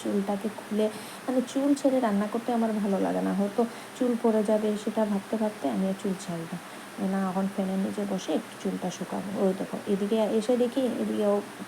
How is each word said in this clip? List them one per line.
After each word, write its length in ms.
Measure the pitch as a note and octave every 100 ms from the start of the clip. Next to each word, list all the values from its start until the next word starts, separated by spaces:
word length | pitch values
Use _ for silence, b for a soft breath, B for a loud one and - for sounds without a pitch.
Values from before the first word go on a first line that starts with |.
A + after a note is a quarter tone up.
চুলটাকে 460 | G#3+ G3+ G3 G3+ G#3+
খুলে, 400 | - - G#3 G#3+ G#3+ B B -
মানে, 140 | B3+ A#3+
চুল 200 | C#4 C#4+
ছেড়ে 260 | C#4 C#4 C4
রান্না 280 | A3+ G3+ G#3
করতে 220 | A#3 -
আমার 180 | A#3 A3+
ভালো 260 | G#3+ G3+ F#3+
লাগে 220 | F#3+ F3+
না, 120 | F#3+
হয়তো 320 | F#3 G3+ A#3+ A#3 B B -
চুল 160 | B3 A#3
পড়ে 200 | A3+ A3
যাবে, 340 | G#3 G#3+ G#3+ G#3
সেটা 220 | A3+ A3 G#3
ভাবতে 320 | G3 - A3
ভাবতে 320 | G#3+ - C#4
আমি 180 | G#3 F#3+
আর 60 | G3
চুল 100 | G3+ F#3 -
ছাড়ি 160 | E3+
না। 140 | E3 F3 B B B - F#3+
না, 180 | G3 F#3+
এখন 180 | F#3 G3 -
ফ্যানের 220 | F#3+ F#3+
নিচে 260 | G#3 G3+ G3+
বসে 240 | F#3+ -
একটু 200 | D#4 - -
চুলটা 260 | G3 F#3 F#3
শুকাবো। 560 | - F3+ G3 F#3+ G3+ F#3+
ওই 80 | F#3+
দেখো, 180 | F3+ G3 -
এদিকে 280 | G3 G#3 A3
এসে 420 | G#3+ A3 G3+ B3
দেখি 240 | B3 C4+
এদিকে 440 | B3+ A#3 G#3+ G#3+ G#3
ও 160 | G3+ - -